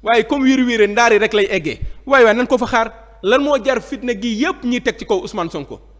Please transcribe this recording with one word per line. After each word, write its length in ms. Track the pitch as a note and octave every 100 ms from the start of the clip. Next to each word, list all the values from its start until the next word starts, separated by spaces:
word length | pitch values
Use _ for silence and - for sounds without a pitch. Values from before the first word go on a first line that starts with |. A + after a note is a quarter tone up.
Waaye 220 | G#3 A#3
comme 180 | - C#4+
wiiri 200 | C4 C4
wiiri 240 | B3 A3+ G#3
ndaari 300 | G#3 A#3+ G#3+
rek 140 | G#3+
lay 140 | G#3+ G3
eggee. 300 | F#3+ D3+ A#2 - - -
Waaye 180 | C4+
waaye 120 | A3+ G#3+
nan 100 | B3
ko 120 | B3+
fa 80 | A#3
xaar, 260 | A#3+ A3+ - - -
lan 180 | F#3 B3+
moo 140 | C#4+ C#4+
jar 160 | C4 A#3+
fitna 340 | - B3+ B3 G#3+
gi 140 | A#3 G#3+
yépp 220 | D#4 F#4
ñiy 180 | B3 B3
teg 160 | A#3+ -
ci 80 | -
kaw 140 | G3
Ousmane 280 | G3 G#3+ E3
Sonko? 300 | D#3+ C3+ A2 -